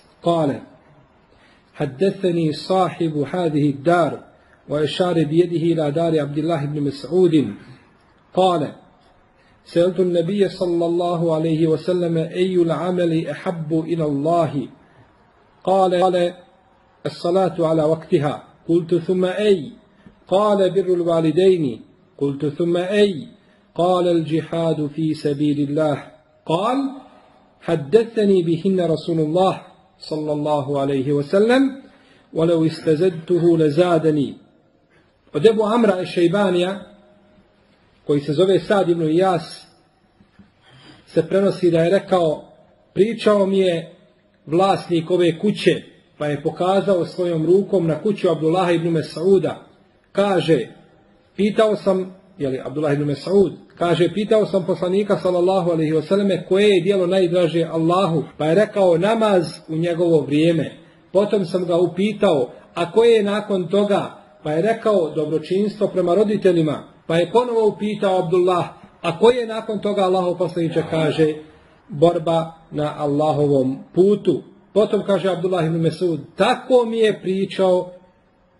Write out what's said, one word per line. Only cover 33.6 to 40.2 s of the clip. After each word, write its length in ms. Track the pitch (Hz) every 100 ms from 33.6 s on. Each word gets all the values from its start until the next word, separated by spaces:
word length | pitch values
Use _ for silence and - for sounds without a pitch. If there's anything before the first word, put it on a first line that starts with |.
| 156 143 180 165 160 151 120 - _ _ _ _ _ _ _ _ _
Od 120 | 151 196
Ebu 180 | 214
Amra 380 | 208 233 220 185
Ešejbanija, 920 | 180 - 170 202 196 180 180 196 - - _ _ _ _ _ _ _ _ _ _ -
koji 140 | 147
se 120 | 143
zove 260 | 147 190 180
Sad 300 | - 208 170
ibn 120 | 170
Iyas, 640 | 160 160 190 170 - - - _ _ _ _ _